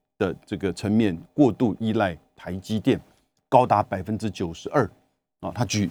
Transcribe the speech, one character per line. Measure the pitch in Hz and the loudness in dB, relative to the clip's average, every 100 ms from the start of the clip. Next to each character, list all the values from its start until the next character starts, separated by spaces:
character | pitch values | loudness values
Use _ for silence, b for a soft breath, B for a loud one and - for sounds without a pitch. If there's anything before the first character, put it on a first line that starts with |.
| _ - | _ -4
的 | 95 - | -2 -4
这 | - | -8
个 | 104 95 | -6 -4
层 | 85 101 | -4 0
面 | 110 107 85 - | 2 2 -2 -6
过 | - 131 | 2 2
度 | 90 120 - | 4 -2 0
依 | 110 | -2
赖 | 107 95 78 _ | 0 0 -2 _
台 | _ - | _ -10
积 | 95 - 110 | -10 -4 -2
电， | 135 92 - _ _ _ - | 0 0 -4 _ _ _ 2
高 | 123 127 | 4 4
达 | 104 | 2
百 | - 95 | 2 -4
分 | 90 107 | -6 -4
之 | 110 | -4
九 | - 87 | -4 -6
十 | 82 - | -6 -2
二。 | 151 104 _ _ _ _ - | 0 0 _ _ _ _ -12
啊， | 92 | -10
他 | 95 | -4
举 | 110 107 90 | -2 0 -2